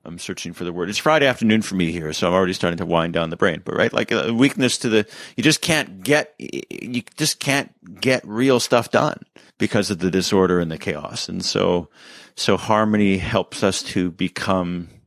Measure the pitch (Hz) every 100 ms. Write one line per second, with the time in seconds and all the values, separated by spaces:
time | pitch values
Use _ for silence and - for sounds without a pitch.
0 | - 87 - 92 85 85 87 87 87 104
1 | 151 156 139 120 113 110 - 92 82 85
2 | 78 - 90 92 92 92 87 85 85 82
3 | 85 82 82 87 98 78 - - 110 -
4 | 113 113 78 117 135 - 123 - 123 107
5 | 104 - - - 135 - - 156 - 95
6 | 104 147 - - 67 - - - 117 123
7 | - - 156 - 143 139 - _ - 98
8 | 131 127 95 107 135 120 - 120 - 120
9 | - - - - - - 104 110 98 87
10 | 92 92 90 98 90 90 85 80 - 76
11 | - 120 - 92 90 98 92 90 - _
12 | - - - - - 95 - 107 107 107
13 | 101 95 92 104 - - 101 - - 101
14 | 90 85 92 - - 92 87 87 85 -